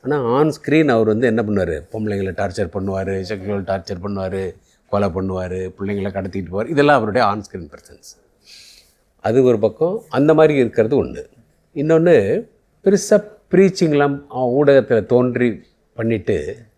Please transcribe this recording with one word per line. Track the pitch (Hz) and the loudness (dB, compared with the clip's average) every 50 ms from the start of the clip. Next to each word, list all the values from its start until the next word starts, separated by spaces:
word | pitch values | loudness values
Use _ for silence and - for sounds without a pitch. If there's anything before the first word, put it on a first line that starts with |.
ஆனா | - 131 147 147 | -4 -2 -2 -2
on | 127 117 120 139 156 156 147 - | 0 0 2 2 2 0 -2 -6
screen | - - 143 151 160 143 | -4 0 2 2 2 4
அவர் | 120 113 110 | 2 2 2
வந்து | 107 107 110 127 | 2 2 2 0
என்ன | 120 110 117 | 0 0 0
பண்ணுவாரு, | 110 107 104 101 90 85 80 76 80 _ | -2 0 0 -2 -2 -2 -4 -8 -10 _
பொம்பளைங்களை | - 110 107 104 98 98 98 95 | -10 -8 -6 -6 -4 -4 -4 -6
டார்ச்சர் | 87 - 101 95 87 110 101 87 | -4 -6 -6 -6 -4 -6 -6 -6
பண்ணுவாரு, | - 101 95 98 95 95 95 95 98 95 92 90 | -4 -6 -6 -4 -4 -4 -4 -4 -6 -6 -6 -8
செக்ஷுவல் | 110 98 92 101 104 101 95 | -10 -8 -6 -6 -6 -6 -4
டார்ச்சர் | - 98 95 87 - 101 90 | -4 -6 -6 -6 -10 -12 -10
பண்ணுவாரு, | 90 101 101 98 95 95 98 95 95 90 - _ _ _ _ _ _ _ | -8 -8 -6 -6 -6 -6 -6 -6 -8 -8 -10 _ _ _ _ _ _ _
கொலை | - 101 101 95 | -2 -2 -2 -2
பண்ணுவாரு, | 82 95 95 95 92 92 92 92 92 92 92 92 - - | -2 -4 -6 -4 -6 -6 -6 -6 -8 -8 -8 -10 -10 -10
பிள்ளைங்களை | 101 98 104 101 95 101 | -8 -6 -6 -6 -6 -6
கடத்திட்டு | 92 98 92 95 - 98 90 82 | -6 -6 -8 -6 -8 -8 -8 -6
போவாரு. | 90 98 113 123 | -6 -6 -6 -2
இதெல்லாம் | 165 143 143 147 147 | 0 2 4 4 4
அவருடைய | 131 110 107 98 127 117 | 2 2 0 0 0 0
on | 101 101 107 | 0 -2 -4
screen | 101 - - 95 82 | -8 -12 -16 -16 -16
presence. | 73 - - _ - - - _ - - _ _ _ _ _ _ _ - - - - - - _ _ _ _ _ _ _ _ | -16 -20 -20 _ -20 -20 -20 _ -20 -20 _ _ _ _ _ _ _ -20 -20 -20 -20 -20 -20 _ _ _ _ _ _ _ _
அது | - 104 117 131 | -4 0 2 4
ஒரு | 131 127 120 104 | 4 4 2 2
பக்கம், | 107 107 - - 160 175 196 226 - _ | 0 -2 0 0 -2 -2 -2 -6 -8 _
அந்த | - 131 143 156 156 | -2 0 2 4 4
மாதிரி | 156 156 156 151 135 | 6 4 4 4 2
இருக்கிறது | 123 107 - - 110 113 143 127 - | 0 0 2 0 0 2 2 0 -2
ஒண்ணு. | - - - - _ _ _ _ _ _ _ _ _ _ | -2 -8 -14 -16 _ _ _ _ _ _ _ _ _ _
இன்னொன்னு, | 143 151 156 160 165 165 175 165 123 98 98 135 208 240 _ _ _ _ _ _ _ - | -6 0 2 2 4 4 6 4 4 4 2 -2 -2 -4 _ _ _ _ _ _ _ 0
பெருசா | 196 202 185 - - 214 202 208 - - _ _ _ | 0 2 2 2 2 2 2 2 -4 -20 _ _ _
பிரீச்சிங்லாம் | - 180 196 190 185 - 180 156 147 143 143 147 143 143 - - | 4 4 4 4 2 0 0 2 2 2 2 0 -2 -6 -10 -10
அவன் | - 127 131 123 123 | -6 -2 -2 0 2
ஊடகத்துல | 143 147 143 139 135 113 - 127 110 95 | 4 4 6 6 6 4 4 0 0 2
தோன்றி | - 123 123 123 127 120 120 123 120 104 - - _ _ _ _ _ _ | 2 2 2 2 2 0 0 0 0 0 -4 -14 _ _ _ _ _ _
பண்ணிட்டு | - 113 113 117 104 92 - 104 78 - 92 107 - 117 _ _ | -6 -2 -2 -2 -2 -2 -2 -2 -2 -4 -8 -12 -14 -18 _ _